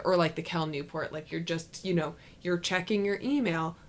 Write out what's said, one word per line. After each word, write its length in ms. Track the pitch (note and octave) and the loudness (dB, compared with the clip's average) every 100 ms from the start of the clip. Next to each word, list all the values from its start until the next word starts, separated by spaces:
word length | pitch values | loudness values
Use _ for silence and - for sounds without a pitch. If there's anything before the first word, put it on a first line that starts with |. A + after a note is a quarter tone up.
| - | 4
or, 100 | F3+ | 4
like, 180 | D#3+ D#3+ | 4 0
the 60 | |
Cal 240 | D#3+ E3+ D#3 | -4 -2 -2
Newport, 460 | C#3+ D3 D#3+ C3+ | -4 -6 -6 -6
like, 180 | D#3 D#3+ | -6 -6
you're 100 | E3 | -6
just, 420 | E3+ E3 - - F#3+ | -2 -4 -6 -6 0
you 80 | |
know, 220 | F3 D3+ - - - | 2 0 -4 -16 -8
you're 160 | F3+ F3 | -2 -2
checking 460 | - F3+ F3+ G#3 G3+ | 0 0 2 2 2
your 140 | G3+ | 0
email 540 | C4 C#4+ G#3 E3 D#3+ - | 0 2 2 0 -2 -6